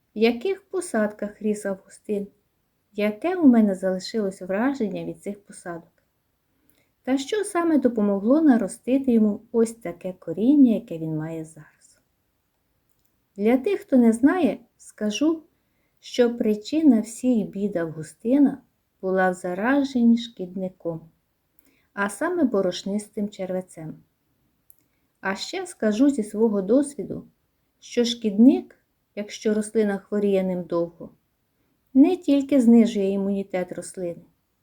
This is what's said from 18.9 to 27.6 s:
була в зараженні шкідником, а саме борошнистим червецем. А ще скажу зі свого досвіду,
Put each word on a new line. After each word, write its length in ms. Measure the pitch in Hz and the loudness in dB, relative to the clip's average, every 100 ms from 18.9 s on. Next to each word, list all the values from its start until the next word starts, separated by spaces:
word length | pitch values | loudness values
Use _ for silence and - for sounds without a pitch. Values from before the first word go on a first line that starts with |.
| - | -10
була 280 | 190 190 185 | -2 2 2
в 40 | |
зараженні 840 | 180 180 180 233 285 269 247 233 233 | 0 -6 -4 0 0 0 2 4 4
шкідником, 840 | - - 180 190 185 _ 165 160 160 _ _ _ _ _ _ _ _ | 0 -12 -10 -8 -8 _ -10 -10 -14 _ _ _ _ _ _ _ _
а 160 | 202 202 | -6 -6
саме 360 | - 320 349 | -4 -4 0
борошнистим 840 | 247 196 185 - 190 208 - 214 202 | 0 0 -2 -4 -6 -8 -8 -8 -8
червецем. 640 | - 185 185 185 170 156 160 _ _ _ _ _ _ _ _ _ _ _ _ | -8 -8 -8 -8 -16 -16 -16 _ _ _ _ _ _ _ _ _ _ _ _
А 140 | 190 | -8
ще 320 | 202 - 370 359 | -8 -8 -10 -10
скажу 440 | - 220 208 285 | -4 -2 2 2
зі 120 | 269 | 2
свого 400 | 208 208 226 202 | -6 0 0 0
досвіду, 600 | 190 262 285 - 170 - - _ _ _ | 2 0 0 -8 -12 -12 -14 _ _ _